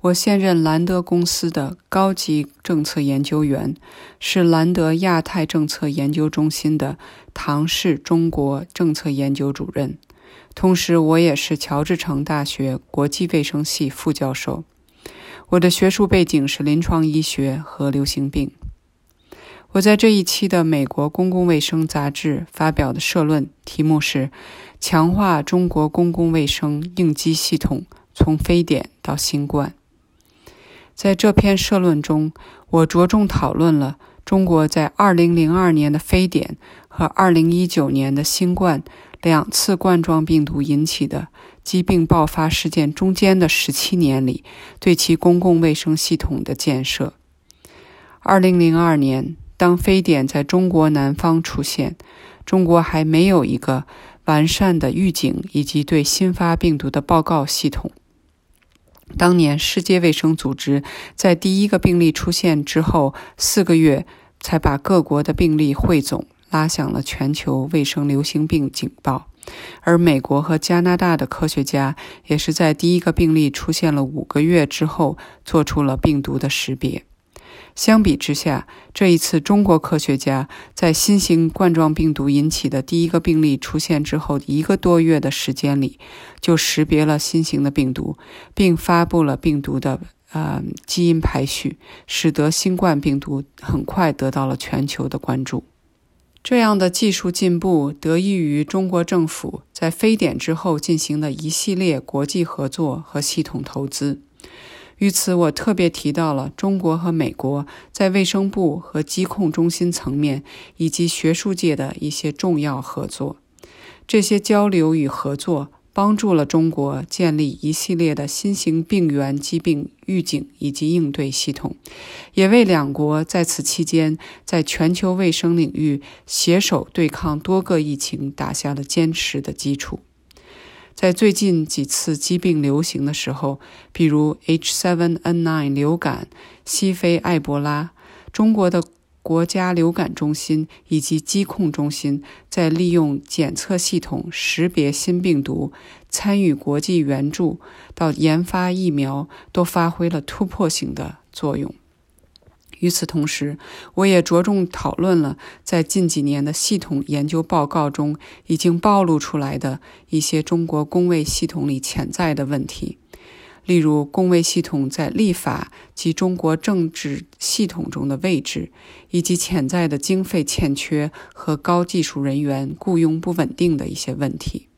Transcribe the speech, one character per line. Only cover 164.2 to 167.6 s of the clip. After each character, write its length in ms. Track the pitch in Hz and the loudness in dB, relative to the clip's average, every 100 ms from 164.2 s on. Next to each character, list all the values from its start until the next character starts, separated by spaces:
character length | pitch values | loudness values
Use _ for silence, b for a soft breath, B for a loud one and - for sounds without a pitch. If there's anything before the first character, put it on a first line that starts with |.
| 185 | 2
卫 120 | 175 | 2
系 200 | 165 - | 2 -2
统 260 | 160 143 135 | -2 -4 -4
在 220 | - 147 | -4 -6
立 200 | - 214 | 0 0
法 400 | 175 - - - B B | 0 -4 -6 -10 B B
及 200 | - 165 | -8 -4
中 200 | 160 185 | -2 -2
国 220 | 180 165 160 | -2 -2 -2
政 340 | - 196 165 | 0 0 -2
治 340 | - 151 143 175 _ | -4 -8 -8 -12 _
系 280 | - - | -6 -2